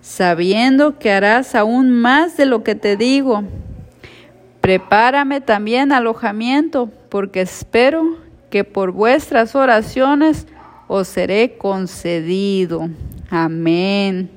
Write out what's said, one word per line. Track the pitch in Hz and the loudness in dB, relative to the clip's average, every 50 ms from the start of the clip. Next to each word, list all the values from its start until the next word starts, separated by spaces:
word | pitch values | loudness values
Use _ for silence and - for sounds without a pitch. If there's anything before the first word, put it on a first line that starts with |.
sabiendo | _ - - - 190 180 170 165 175 180 190 220 240 262 269 269 294 302 285 | _ -20 -6 -2 0 0 2 0 0 0 0 2 2 2 4 4 4 2 0
que | - - 220 | 0 -2 0
harás | 196 196 196 202 220 247 269 - - | 2 2 2 2 2 2 0 0 0
aún | 226 214 214 233 254 262 254 | 0 0 2 2 2 2 4
más | 247 240 233 240 262 294 330 359 330 | 2 2 4 4 4 4 2 0 2
de | - 285 | 0 2
lo | 269 247 220 220 | 2 2 0 0
que | 233 214 | -2 -4
te | 208 - 208 202 | -2 0 -2 0
digo. | 196 226 254 269 277 277 262 226 208 208 190 - - - - - - - - - _ - - - - - - - - - - _ _ | 2 2 2 2 2 2 0 -2 -2 -4 -8 -12 -14 -14 -16 -16 -18 -18 -20 -20 _ -20 -20 -20 -20 -20 -20 -20 -20 -20 -20 _ _
Prepárame | - 190 190 180 185 - 202 208 226 247 262 285 285 269 285 277 | 0 2 2 2 2 2 2 4 4 4 2 2 0 0 -2 -4
también | 262 - 220 208 208 208 233 247 277 277 | 0 0 0 0 0 -2 0 0 2 2
alojamiento, | 285 254 233 226 220 - 233 220 202 214 226 240 262 285 302 320 311 277 240 220 - - - _ | 2 2 2 0 -2 -2 -4 -6 -4 -4 -4 0 0 0 0 0 -2 -4 -4 -4 -8 -20 -18 _
porque | - 202 196 196 - 185 | -4 -4 -4 -2 -2 -4
espero | 185 180 - - - - - 220 247 269 294 330 320 330 330 - - - - - _ _ | -4 -4 -6 -14 -16 -2 2 4 4 4 2 2 -2 -2 -2 -6 -14 -20 -20 -20 _ _
que | - 202 202 | -4 -4 -4
por | 202 - 196 196 185 | -2 -4 -4 -4 -4
vuestras | 180 190 208 233 254 311 294 - - 233 233 220 - | -2 0 2 2 2 2 0 0 0 0 0 0 0
oraciones | 277 269 262 233 214 220 - - 262 262 269 294 285 302 320 302 - - - - - - - - - - | 0 2 2 2 2 0 -2 -2 0 0 2 2 2 2 2 2 0 -6 -14 -20 -20 -20 -20 -20 -20 -12
os | _ - 196 185 | _ -4 -4 -4
seré | - - 190 175 - 185 208 233 254 - | -4 -4 -4 -2 0 2 0 0 0 -2
concedido. | - - 196 196 190 190 175 - - - 170 175 170 160 170 180 190 196 202 196 190 185 165 170 165 160 170 160 - - - - - - - | -6 -6 -4 -4 -4 -6 -8 -10 -8 -6 -4 -4 -4 -2 -4 -4 -2 -2 -2 0 0 -2 -2 -4 -6 -6 -8 -10 -12 -14 -14 -14 -16 -12 -6
Amén. | 180 170 165 165 160 165 165 160 165 170 185 196 202 202 202 196 190 185 190 170 - | -4 -2 -2 -2 -2 -2 0 0 0 0 0 0 0 0 0 -2 -2 -4 -6 -8 -12